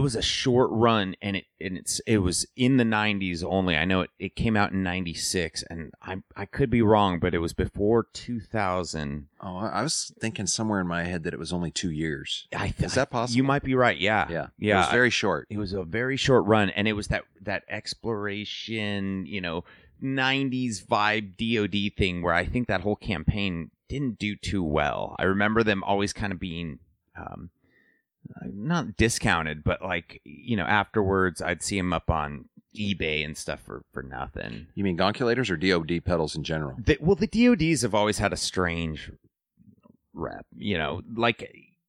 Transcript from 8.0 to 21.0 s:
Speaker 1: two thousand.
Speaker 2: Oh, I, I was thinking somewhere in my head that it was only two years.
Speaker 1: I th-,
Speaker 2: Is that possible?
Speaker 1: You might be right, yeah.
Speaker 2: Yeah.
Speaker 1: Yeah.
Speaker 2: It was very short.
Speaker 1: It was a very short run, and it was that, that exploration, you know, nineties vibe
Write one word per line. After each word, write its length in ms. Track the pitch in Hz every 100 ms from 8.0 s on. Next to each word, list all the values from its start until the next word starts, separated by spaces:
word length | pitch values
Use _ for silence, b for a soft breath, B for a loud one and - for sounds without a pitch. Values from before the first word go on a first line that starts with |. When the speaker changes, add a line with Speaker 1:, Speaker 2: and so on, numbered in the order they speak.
| -
Speaker 1:
two 260 | - - 120
thousand. 920 | 90 110 95 92 85 80 71 73 71 -
Speaker 2:
Oh, 160 | 98 90
I, 120 | 107
I 140 | 95
was 300 | 147 - - -
thinking 260 | 110 107 92
somewhere 320 | - 110 101
in 40 | 90
my 180 | 85
head 180 | 85 90
that 100 | 87
it 60 | 60
was 160 | 80
only 160 | 87 82
two 200 | - 90
years. 560 | 76 80 71 71 - -
Speaker 1:
I 140 | - 95
th-, 200 | - 92
Speaker 2:
Is 60 | 127
that 120 | 139
possible? 260 | 120 123 120
Speaker 1:
You 40 |
might 220 | 135 139
be 100 | 131
right, 220 | 127 120 76
yeah. 300 | 95 107 73
Speaker 2:
Yeah. 180 | 82 69 -
Speaker 1:
Yeah. 160 | 104
Speaker 2:
It 40 | 98
was 80 | 76
very 180 | 107 123
short. 360 | - 107 78 -
Speaker 1:
It 80 | 104
was 160 | 95
a 120 | 98
very 340 | 82 110 127 135
short 260 | - 123
run, 240 | 92 110 95
and 180 | - 104
it 60 |
was 160 | 104 -
that, 160 | 104 - _
that 220 | 101 92 -
exploration, 1500 | 104 - - 110 107 104 101 104 - - 113 104 101 98 95
you 160 | 76 98
know, 240 | 87 82 B B B _
nineties 800 | 135 135 131 135 139 127 127 98
vibe 540 | - 107